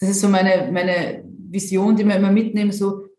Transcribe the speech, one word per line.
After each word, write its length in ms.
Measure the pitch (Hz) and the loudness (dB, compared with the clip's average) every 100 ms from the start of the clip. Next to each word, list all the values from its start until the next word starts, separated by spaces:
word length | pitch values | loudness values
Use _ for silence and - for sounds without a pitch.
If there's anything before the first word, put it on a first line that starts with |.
das 100 | 190 | -4
ist 100 | 190 | 0
so 80 | 202 | 2
meine, 420 | 190 190 185 175 | 4 4 2 0
meine 520 | 180 180 180 156 - - - - | -2 -2 -2 -4 -8 -14 -18 -10
Vision, 480 | 190 - 185 208 214 | -8 -2 0 2 2
die 80 | |
wir 120 | 208 190 | 2 2
immer 160 | 196 | 4
mitnehmen, 400 | 202 220 208 208 | 2 2 -2 -2
so, 320 | 196 196 196 - | -2 -4 -4 -10